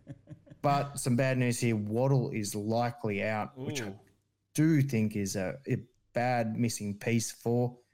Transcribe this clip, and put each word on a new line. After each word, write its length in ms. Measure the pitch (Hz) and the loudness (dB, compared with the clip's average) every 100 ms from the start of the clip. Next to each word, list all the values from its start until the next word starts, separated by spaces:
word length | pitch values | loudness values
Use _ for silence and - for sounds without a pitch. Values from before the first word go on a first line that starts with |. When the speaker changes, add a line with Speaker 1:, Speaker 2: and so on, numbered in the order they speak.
| - - - - - - | -14 -18 -18 -20 -20 -4
Speaker 1:
But 360 | 147 143 135 - | 0 0 -2 -4
some 160 | 131 120 | 0 2
bad 220 | 135 127 | 2 2
news 220 | 123 117 | 0 0
here. 160 | 120 110 | 0 0
Waddle 540 | 104 110 131 139 117 | 0 0 2 2 2
is 240 | 113 101 | -2 -4
likely 680 | 104 104 117 120 120 110 101 | -4 0 0 0 -2 -4 -2
out, 340 | 101 110 104 127 | -2 -2 -4 -8
which 260 | 143 143 | -8 -6
I 40 | 104 | -6
Speaker 2:
Ooh. 120 | 98 - _ _ _ _ | -10 -18 _ _ _ _
Speaker 1:
do 280 | - 156 156 | 2 4 4
think 320 | 135 110 107 104 | 4 2 0 0
is 200 | 98 101 | -2 -2
a, 200 | 92 - - | -4 -4 -4
a 100 | 113 - _ _ | -4 -4 _ _
bad 460 | 120 123 123 113 110 | -2 0 0 0 0
missing 360 | 117 - 104 101 | -2 -2 -6 -4
piece 320 | 117 117 110 | 0 0 0
for 460 | - 117 120 123 123 _ | -4 0 2 0 -4 _